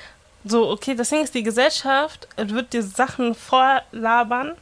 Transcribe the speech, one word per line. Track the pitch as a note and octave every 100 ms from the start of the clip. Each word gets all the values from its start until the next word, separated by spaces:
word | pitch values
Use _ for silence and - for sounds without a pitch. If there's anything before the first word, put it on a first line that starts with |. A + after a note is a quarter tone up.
| - - _ _ G#3
So, | A#3 A3
okay, | G#3+ -
das | A#3+ A#3+
Ding | D#4
ist, | C#4+
die | B3
Gesellschaft | A3 A3 C#4+ - C4+ C4+ D#4 - - -
wird | G#3 A3 A#3+
dir | A#3
Sachen | G3 - C4 - A#3+
vorlabern, | A3+ - B3+ C4 C4+ - A3+ A3+ A#3 A3+ B3 C#4+ -